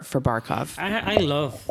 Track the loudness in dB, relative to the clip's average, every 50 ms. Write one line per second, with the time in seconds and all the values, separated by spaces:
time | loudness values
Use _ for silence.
0 | 0 -2 -2 0 2 2 2 0 0 -2 -2 -2 -2 -4 -4 -4 -2 -2 0 0
1 | 0 2 4 4 4 4 2 0 0 -2 -4 -8 -8 -4